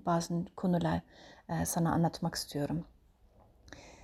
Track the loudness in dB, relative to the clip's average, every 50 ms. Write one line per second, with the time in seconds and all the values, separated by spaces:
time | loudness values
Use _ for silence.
0 | 0 2 2 2 2 0 -2 -2 -2 -4 -6 -2 0 2 2 4 2 2 0 0
1 | -2 -6 -16 -20 -20 -20 -20 -16 -10 -6 -4 -2 -2 0 0 2 2 2 4 4
2 | 4 2 2 0 -4 -4 -4 -4 -6 -6 -4 -2 -2 -2 -2 -4 -4 -8 -14 -20
3 | _ _ _ _ _ -20 _ -20 -20 -20 -20 _ -20 -20 -20 -20 -20 -20 -20 -20